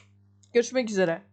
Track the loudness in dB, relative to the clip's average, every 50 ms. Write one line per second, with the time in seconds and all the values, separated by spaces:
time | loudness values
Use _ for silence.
0 | -20 _ _ _ _ _ _ _ _ _ 0 0 0 0 -2 -2 -2 -2 0 0
1 | 0 0 0 -4 -8 _